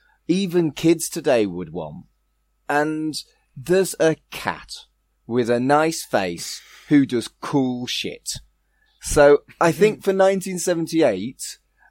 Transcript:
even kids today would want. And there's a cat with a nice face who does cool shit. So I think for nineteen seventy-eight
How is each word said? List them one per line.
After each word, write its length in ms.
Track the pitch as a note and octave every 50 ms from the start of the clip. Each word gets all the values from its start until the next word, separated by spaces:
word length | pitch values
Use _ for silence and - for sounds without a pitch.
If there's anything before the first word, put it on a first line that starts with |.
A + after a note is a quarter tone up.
| _ _ _ _ _
even 460 | - E3 F#3 G3+ F#3 E3 F3+ E3+ D3+ C3+
kids 360 | - - E3 E3+ D#3+ - -
today 380 | - F3 C#3 D3+ C3 A#2 G#2+
would 260 | G2 F2 F2+ F2+ D#2 D#2
want. 340 | F2 D#2+ D2+ D2+ - - _ _ _ _ _ _ _ _ _ _ _ _ -
And 460 | C#3 D3 D3+ D#3 D#3 D#3 D#3 D#3 D3 - - _ _ _ _ _ -
there's 380 | C#3+ B2 A#2+ F3 F#3+ F#3+ - - -
a 180 | - D#3+ D#3 - _ _
cat 400 | - - - - E2 D2+ - - - - - _ _ _ _ _ _ _ _
with 220 | - A2+ B2 B2 A2
a 80 | A#2+ A#2+
nice 440 | B2 C3 C#3+ D3+ D#3 E3 D#3+ - -
face 560 | - - A2 G2 F#2 F2 E2 - - - - - - - - - -
who 180 | D3+ C#3+ C3+
does 220 | - B2+ A#2 A2 - _ _
cool 460 | - - - C#3+ C3+ B2+ B2+ B2 B2
shit. 480 | B2 - - - F2+ E2+ - - - - - - _ _ _ _ _ _ _ _ _ _ _
So 380 | - - - D#3 C#3+ C#3+ D3 C#3+ - _ - -
I 120 | E3+ E3+ D#3+
think 320 | D#3 G3+ G#3+ G#3 - -
for 80 | G3 F#3+
nineteen 460 | F#3+ F#3+ F#3+ G3 G3 F3+ G3 F#3 F3+
seventy-eight 1000 | - F#3 F3 E3 E3 D#3+ - D#3+ D#3+ B2+ G#2 F#2 F#2+ C4 - - - - - - _ _ _ _ _ _